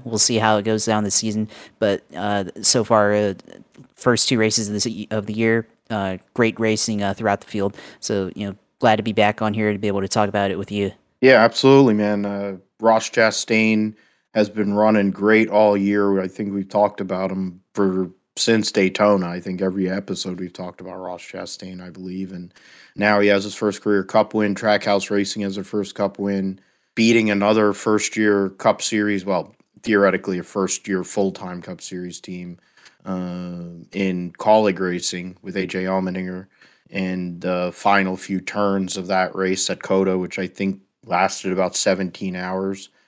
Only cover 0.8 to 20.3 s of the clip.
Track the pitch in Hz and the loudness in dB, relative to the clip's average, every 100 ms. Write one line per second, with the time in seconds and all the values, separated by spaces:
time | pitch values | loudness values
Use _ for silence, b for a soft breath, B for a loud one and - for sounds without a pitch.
0.8 | 107 107 104 - 110 107 107 B B _ | 0 0 0 -2 -2 -4 -4 B B _
1.8 | 107 98 - 82 104 104 92 - 110 127 | 0 0 -4 -8 -2 -2 -4 -2 0 2
2.8 | 107 110 104 104 104 95 - 50 - - | 4 4 4 2 0 -2 -12 -20 -20 -20
3.8 | - - - 113 - 123 110 107 104 104 | -20 -4 0 2 2 2 2 0 -2 -4
4.8 | 107 104 104 107 104 107 113 113 113 _ | -4 -6 -6 -6 -4 0 2 2 -2 _
5.8 | - 110 98 92 - - 113 110 110 110 | -8 -4 -4 -6 -6 0 0 2 0 0
6.8 | - 107 101 98 110 101 - 107 98 B | -2 -2 -2 -2 -2 -2 -4 -4 -4 B
7.8 | B B - 107 92 - 101 98 _ _ | B B -4 -4 -4 -6 -8 -10 _ _
8.8 | 123 107 110 104 104 107 107 107 107 104 | 2 2 2 2 2 2 -2 0 -2 -2
9.8 | 101 98 95 - 104 101 98 92 98 101 | -2 -2 -2 0 0 0 -2 -4 -6 -4
10.8 | 98 - _ _ 127 127 117 - 135 139 | -4 -6 _ _ 6 8 6 4 6 8
11.8 | 135 104 104 104 101 101 101 95 - _ | 8 4 0 -2 -4 -4 -6 -8 -14 _
12.8 | 110 110 - - 110 104 - 113 110 110 | 4 4 2 2 2 2 0 2 4 2
13.8 | 107 107 b b b 110 104 107 101 101 | 0 -6 b b b 0 0 0 0 2
14.8 | 107 110 98 92 101 110 110 104 107 101 | 4 4 2 2 4 4 4 4 4 4
15.8 | 98 104 101 98 92 - 104 98 95 104 | 2 2 2 0 -2 -6 -6 -6 -2 0
16.8 | 101 - 95 92 95 95 95 90 _ - | 0 0 -6 -4 -4 -4 -6 -10 _ -2
17.8 | 98 92 90 - _ - - 113 107 - | 0 0 -4 -8 _ -4 2 2 2 2
18.8 | 95 92 104 101 87 90 92 90 92 95 | 0 4 4 4 0 -6 -8 -4 -4 -2
19.8 | 92 95 98 92 98 | -2 -4 -6 -8 -8